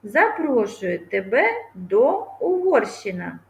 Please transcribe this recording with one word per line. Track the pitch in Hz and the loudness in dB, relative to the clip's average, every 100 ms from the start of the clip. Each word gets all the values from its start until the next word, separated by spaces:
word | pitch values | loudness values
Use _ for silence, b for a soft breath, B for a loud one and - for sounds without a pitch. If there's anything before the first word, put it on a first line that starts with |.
Запрошую | 208 262 453 349 311 247 202 - 190 175 | 0 2 2 0 0 0 0 -4 -6 -6
тебе | - 196 190 240 427 - - 190 | -4 -4 0 2 2 -2 -10 -16
до | 180 196 269 381 - - | 0 4 4 2 -6 -4
Угорщина. | 339 359 370 285 208 - 202 180 175 - | 0 2 4 2 2 -8 -8 -8 -10 -12